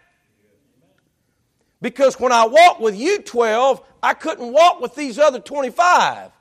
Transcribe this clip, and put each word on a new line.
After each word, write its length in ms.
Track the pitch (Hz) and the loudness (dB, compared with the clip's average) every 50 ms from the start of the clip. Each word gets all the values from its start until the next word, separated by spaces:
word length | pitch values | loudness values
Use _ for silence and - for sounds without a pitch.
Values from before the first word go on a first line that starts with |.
| _ _ _ _ _ _ _ _ _ _ _ _ _ _ _ _ _ _ _ _ _ _ _ _ _ _ _ _ _ _ _ _ _ _ _ - | _ _ _ _ _ _ _ _ _ _ _ _ _ _ _ _ _ _ _ _ _ _ _ _ _ _ _ _ _ _ _ _ _ _ _ -12
Because 380 | - 240 240 - 277 254 254 - | -12 -10 -4 0 0 0 0 -2
when 140 | 240 254 240 | -2 0 2
I 120 | 233 226 | 2 2
walk 360 | 220 254 311 349 349 - - | 2 4 6 6 6 4 2
with 140 | 226 220 190 | -4 -4 -4
you 240 | 196 262 370 415 403 | -4 -4 -4 -4 -4
twelve, 640 | - - - 240 233 220 214 233 262 277 254 - - _ _ - - | -6 -8 -4 -2 -2 0 0 0 0 0 -2 -4 -8 _ _ -6 -4
I 100 | 254 262 | -4 -4
couldn't 380 | - - 320 320 - 247 233 | -4 -6 -10 -10 -10 -8 -2
walk 300 | 247 302 339 349 349 359 | 2 4 4 4 2 0
with 120 | 240 - - | -8 -12 -10
these 240 | 294 294 262 196 | -10 -12 -8 -2
other 220 | 269 302 302 254 220 | 0 0 0 0 -4
twenty-five. 920 | - - 277 294 269 254 254 - 349 359 349 254 185 143 117 101 95 95 _ _ | -10 -12 -8 -8 -8 -6 -2 0 0 2 2 2 2 0 -4 -8 -14 -20 _ _